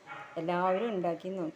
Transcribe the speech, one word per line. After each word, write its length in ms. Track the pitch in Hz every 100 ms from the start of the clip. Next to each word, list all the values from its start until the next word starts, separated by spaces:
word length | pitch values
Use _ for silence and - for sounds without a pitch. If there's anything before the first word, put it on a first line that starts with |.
| - - - -
എല്ലാവരും 500 | 165 175 185 185 233
ഉണ്ടാക്കി 400 | 196 175 165 185
നോ-, 240 | 190 160